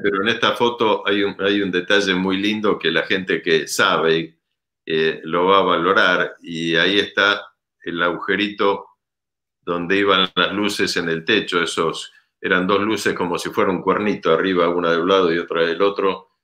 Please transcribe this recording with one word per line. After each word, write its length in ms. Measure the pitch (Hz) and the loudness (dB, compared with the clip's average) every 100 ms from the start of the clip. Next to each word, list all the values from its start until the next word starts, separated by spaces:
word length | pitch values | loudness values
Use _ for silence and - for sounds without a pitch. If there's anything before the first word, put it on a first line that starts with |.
pero 200 | 101 98 | -2 0
en 60 | 107 | 0
esta 240 | 110 107 | 0 0
foto 560 | - 120 - 110 98 98 | 2 0 2 0 0 0
hay 140 | 104 | 0
un, 140 | 98 - | 0 -2
hay 240 | 98 101 | 0 0
un 80 | 98 | 0
detalle 440 | 87 - 101 98 | -2 2 2 2
muy 220 | 92 95 95 | 0 0 0
lindo 420 | 104 107 104 90 | 0 0 0 0
que 120 | 80 | 0
la 140 | 80 | 0
gente 360 | - 98 92 85 | 0 -2 -2 -2
que 260 | 85 78 71 | 0 0 0
sabe, 720 | - 101 82 80 82 82 _ _ _ _ _ | 0 2 2 2 0 -2 _ _ _ _ _
eh, 360 | - 80 80 76 | -4 -2 0 -2
lo 220 | 80 85 92 | -4 0 4
va 140 | 98 | 4
a 20 | |
valorar, 760 | 92 85 85 104 95 87 - - | 4 2 2 2 2 2 -2 -8
y 340 | 82 82 82 82 | -12 -6 -2 0
ahí 220 | 90 101 | 2 0
está 480 | 87 104 101 98 - _ _ _ | 0 0 0 0 -6 _ _ _
el 200 | 87 85 | -10 -4
agujerito 840 | 87 82 - 98 104 - 101 98 - _ _ _ _ _ _ _ | -2 -2 -4 -2 -2 0 0 -2 -6 _ _ _ _ _ _ _
donde 340 | - 87 85 98 | -6 -4 0 0
iban 320 | 101 95 92 - | 4 2 2 0
las 160 | 87 | 0
luces 440 | 98 104 104 92 92 | 0 -2 -2 -2 -2
en 100 | 85 | -2
el 160 | 82 | -4
techo, 380 | 80 107 - 87 | 0 0 0 -2
esos 500 | 82 - 80 - - _ _ _ | -2 -2 -4 -4 -12 _ _ _
eran 280 | 92 92 92 | -2 0 2
dos 160 | 98 | 0
luces 320 | 104 101 101 | 0 -2 -2
como 240 | 82 90 85 | -2 -4 -4
si 100 | 92 | -4
fuera 220 | 117 98 | -2 0
un 100 | 87 | 0
cuernito 520 | 104 - 104 101 87 | 0 0 -2 -2 0
arriba, 360 | 80 95 90 85 | 2 2 0 0
una 240 | 87 85 | 0 0
de 80 | 82 | 0
un 80 | 87 | 2
lado 240 | 95 90 | 2 2
y 60 | 85 | 0
otra 280 | 82 82 85 | -2 -2 0
del 140 | 85 | 0
otro, 480 | 101 98 95 92 - _ | 0 0 -2 -4 -10 _